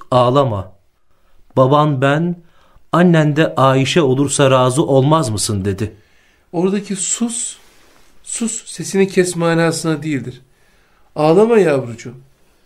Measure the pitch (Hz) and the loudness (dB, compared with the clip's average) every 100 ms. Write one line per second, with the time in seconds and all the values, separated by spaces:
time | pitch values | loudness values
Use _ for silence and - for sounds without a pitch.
0 | - 127 123 143 123 98 92 _ _ _ | -2 0 2 2 0 -2 -10 _ _ _
1 | _ _ _ - - 135 131 147 151 131 | _ _ _ -20 -6 0 2 2 2 0
2 | 139 151 175 175 _ _ _ _ - 165 | 0 0 -2 -6 _ _ _ _ -4 2
3 | 180 160 151 143 156 - 135 135 135 175 | 4 4 2 0 -2 2 2 2 2 0
4 | 131 131 143 - 135 131 127 131 - 135 | 2 0 -2 2 2 4 2 0 2 2
5 | 139 160 123 104 - 101 98 92 104 - | 4 2 0 -4 -4 -4 -4 -4 -8 -10
6 | _ _ _ _ _ 170 185 202 202 196 | _ _ _ _ _ -4 -2 -2 -6 -8
7 | - - 233 - - - _ _ _ _ | -6 -4 -6 -6 -10 -14 _ _ _ _
8 | _ - - - 226 - - - 160 190 | _ -20 -14 -8 -8 -8 -14 -14 -4 0
9 | 196 190 180 165 170 165 165 160 165 147 | 0 0 -2 -2 -2 0 0 -2 -4 -6
10 | 151 135 120 - _ _ _ _ _ _ | -4 -8 -8 -16 _ _ _ _ _ _
11 | _ 151 151 175 226 226 165 135 117 110 | _ -2 2 4 4 4 2 0 -4 -14
12 | 123 131 _ _ _ _ | -16 -20 _ _ _ _